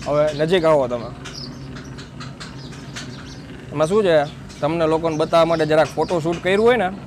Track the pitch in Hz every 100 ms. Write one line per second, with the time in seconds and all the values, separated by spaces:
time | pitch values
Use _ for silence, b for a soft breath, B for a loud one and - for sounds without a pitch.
0 | - 147 151 147 160 185 160 151 123 123
1 | 113 - - - - - - - - -
2 | - - - - - - - 135 - -
3 | - - - - - - - 143 160 208
4 | 196 156 143 - - - 147 170 156 160
5 | 165 151 160 170 165 165 156 156 147 -
6 | 165 175 160 170 175 202 226 247 185 196